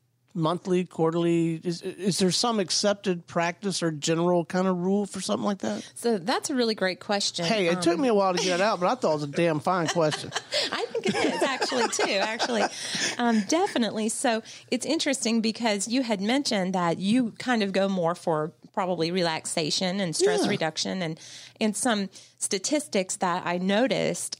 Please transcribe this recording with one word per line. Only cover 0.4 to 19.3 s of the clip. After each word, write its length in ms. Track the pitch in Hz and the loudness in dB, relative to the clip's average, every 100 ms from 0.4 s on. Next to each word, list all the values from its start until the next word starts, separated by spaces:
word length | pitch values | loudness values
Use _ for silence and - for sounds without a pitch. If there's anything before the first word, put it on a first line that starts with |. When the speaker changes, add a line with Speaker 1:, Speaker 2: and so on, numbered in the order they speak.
| 160 175 196 180 | 0 0 0 0
Speaker 1:
quarterly? 720 | 180 - 160 170 170 170 165 160 | 0 0 0 2 2 2 2 -2
Is, 160 | 180 170 | -4 -4
is 380 | 196 - 190 160 | -6 -4 -2 2
there 120 | 185 | 2
some 300 | 156 247 220 | 2 2 2
accepted 640 | 170 - 208 202 196 175 - | 0 2 2 0 -2 -4 -2
practice 560 | 175 170 175 202 - | -2 0 -2 -4 -2
or 80 | 170 | -2
general 540 | 151 165 165 175 175 | -2 0 2 4 2
kind 220 | 165 185 190 | 2 0 0
of 80 | 180 | 0
rule 300 | 180 202 196 | 0 0 -2
for 120 | 190 | -6
something 240 | 202 208 208 | -4 -2 -2
like 140 | 196 | -2
that? 220 | 220 214 - | -4 -6 -10
Speaker 2:
So 240 | - 233 214 | -4 -2 0
that's 320 | 175 370 - | 0 -2 0
a 40 | |
really 200 | 262 233 | 0 0
great 260 | 220 185 175 | 0 -2 -2
question. 460 | - 202 202 - 170 | -2 -2 -2 -2 0
Speaker 1:
Hey, 220 | 220 170 | 2 2
it 120 | 180 | 2
took 140 | 330 | 2
Speaker 2:
Um, 80 | 339 | 2
Speaker 1:
me 60 | 262 | 4
a 60 | |
while 200 | 208 190 | 4 4
to 100 | 180 | 2
get 120 | 185 175 | 2 2
it 40 | |
out, 180 | 208 190 | 2 2
but 80 | 180 | 0
I 100 | 247 | 2
thought 160 | 190 | 2
it 20 | |
was 80 | 151 | 0
a 60 | 143 | -2
damn 320 | 143 170 151 | 2 2 2
fine 280 | 180 180 156 | 2 0 2
question. 420 | 175 156 - - - - | 2 2 0 -6 -8 -4
Speaker 2:
<laughs> 200 | 571 - | -2 -2
I 120 | - 466 | -4 -4
think 160 | 466 - | -4 0
it 80 | |
is 280 | 427 277 - | 0 0 0
actually 460 | 285 262 403 254 262 | 0 0 -2 0 0
too, 300 | - 349 202 | 0 0 2
actually. 460 | 208 226 285 226 - - - - - - | 0 -2 -2 0 0 -4 -8 -4 -4 0
Um, 280 | 240 220 190 | 2 2 2
definitely. 600 | 320 392 285 220 220 220 | 2 2 0 0 0 -2
So 320 | - 254 220 - - - | 0 0 0 -4 -12 -4
it's 140 | 247 | -4
interesting 560 | - 320 302 262 220 226 | 0 -2 0 0 0 0
because 480 | 220 214 233 202 220 | 0 0 0 0 0
you 140 | 254 | -2
had 180 | 233 202 | 0 0
mentioned 540 | 202 269 277 208 185 | 2 2 2 0 0
that 240 | 185 170 165 | 2 2 0
you 320 | 190 247 226 - | 2 2 2 -2
kind 240 | 247 233 | -2 0
of 100 | 202 | 2
go 160 | 190 196 | 2 0
more 260 | 190 165 | 2 0
for 380 | 175 - 156 156 - - | 0 0 0 -2 -6 -10
probably 360 | - 185 170 165 | -4 -2 0 0
relaxation 880 | 185 170 | 2 0